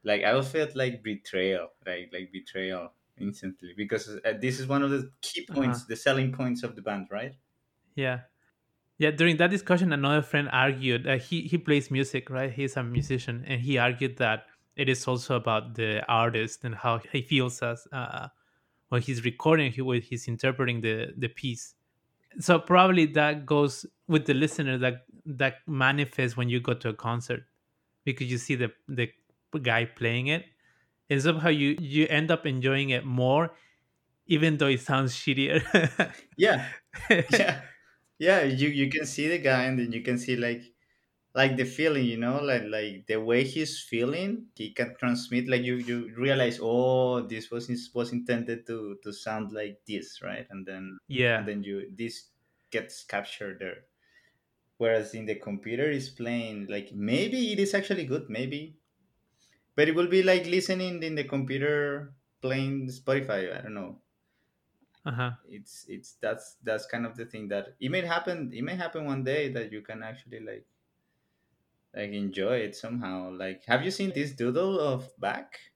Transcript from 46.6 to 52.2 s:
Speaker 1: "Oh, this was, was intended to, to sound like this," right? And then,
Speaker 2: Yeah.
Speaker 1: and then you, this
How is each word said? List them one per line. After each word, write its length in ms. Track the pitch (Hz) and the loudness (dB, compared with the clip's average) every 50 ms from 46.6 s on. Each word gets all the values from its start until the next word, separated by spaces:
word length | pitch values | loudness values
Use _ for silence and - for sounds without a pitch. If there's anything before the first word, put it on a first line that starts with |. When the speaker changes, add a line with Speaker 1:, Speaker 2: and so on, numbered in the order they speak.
Speaker 1:
"Oh, 600 | - 113 117 123 127 131 131 127 127 127 127 120 | -2 2 2 4 4 4 4 4 2 2 2 -2
this 280 | 117 101 110 110 107 - | -2 -4 -8 -10 -8 -8
was, 180 | 117 120 117 - 123 120 - - - | -8 -8 -6 -6 -6 -6 -8 -6 -4
was 180 | 120 117 117 | -4 -4 -2
intended 540 | 127 120 120 - 120 117 117 117 117 117 - - | -4 -4 -2 -2 -2 -2 -2 -4 -6 -8 -8 -10
to, 300 | 117 113 107 101 101 98 _ | -8 -8 -8 -10 -12 -12 _
to 80 | 104 | -14
sound 400 | 101 - - 113 110 107 107 101 | -14 -10 -6 -6 -4 -4 -6 -6
like 300 | 107 107 107 101 101 _ _ | -6 -8 -8 -8 -10 _ _
this," 360 | - 107 90 - - - - | -8 -8 -8 -8 -10 -16 -12
right? 240 | 92 95 98 113 117 _ | -10 -10 -10 -10 -12 _
And 160 | 98 98 95 | -14 -14 -12
then, 320 | 95 95 95 95 95 95 92 _ - | -12 -12 -12 -12 -12 -14 -16 _ -8
Speaker 2:
Yeah. 300 | 139 123 123 120 117 113 | 0 2 4 4 4 2
Speaker 1:
and 100 | 104 107 | 0 -4
then 140 | 104 101 98 | -6 -6 -6
you, 260 | 101 101 98 98 - 95 | -6 -6 -8 -8 -10 -10
this 360 | 101 117 117 - - | -10 -8 -8 -10 -14